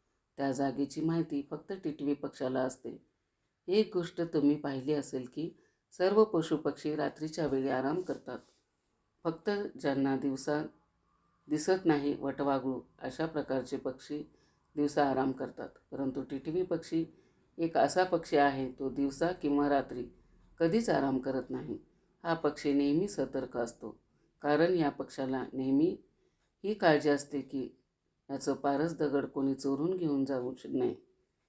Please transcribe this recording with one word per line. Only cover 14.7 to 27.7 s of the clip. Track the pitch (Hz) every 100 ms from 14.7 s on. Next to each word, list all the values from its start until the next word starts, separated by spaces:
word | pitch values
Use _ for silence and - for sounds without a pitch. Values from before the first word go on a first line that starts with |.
| -
दिवसा | 147 156 143
आराम | 131 135
करतात, | 131 135 - - - _
परंतु | - 135 135
टिटवी | 135 135 160 170
पक्षी | 180 165 - 165 165 - _ _ _ -
एक | 165 160
असा | 139 180
पक्षी | 185 170 165 151
आहे, | 143 135 131
तो | 127 135
दिवसा | 117 139 135 165
किंवा | 180 147 143 143
रात्री | 143 135 123 123 - _ _ _ _
कधीच | 165 214 226
आराम | 151 139 131
करत | 135 131 123
नाही. | 127 151 110 - _ _ _
हा | 170
पक्षी | 165 147 147 147
नेहमी | 139 143 151 202
सतर्क | - 170 135 127 123
असतो, | 117 - 110 - _ _ _ _
कारण | 143 151 175
या | 180 147
पक्षाला | - 143 - 131 131 -
नेहमी | 131 131 135 165 202 _ _ _ _ _ _
ही | 196
काळजी | 214 175 147 147
असते | 143 - 143
की | 131 139 127